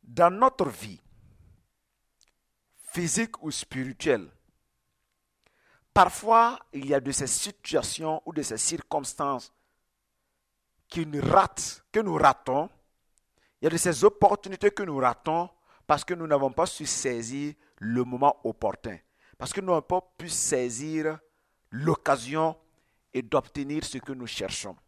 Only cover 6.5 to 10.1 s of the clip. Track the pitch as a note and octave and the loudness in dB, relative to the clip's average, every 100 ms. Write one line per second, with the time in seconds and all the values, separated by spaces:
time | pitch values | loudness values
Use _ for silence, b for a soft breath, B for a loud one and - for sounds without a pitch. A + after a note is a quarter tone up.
6.5 | B3+ - C#3 C#3 C#3 B2+ C3+ C3 - G3+ | 0 -12 -10 0 0 0 -4 -2 -4 -6
7.5 | - - D3+ - - D#3+ D#3 - D#3 C3+ | -10 -2 -2 -2 -6 -4 -4 -6 -6 -6
8.5 | A2 - E3 - D#3 C3+ - C#3+ C3 - | -4 -4 -4 -6 -6 -6 -4 -4 -4 -8
9.5 | _ _ _ _ _ _ | _ _ _ _ _ _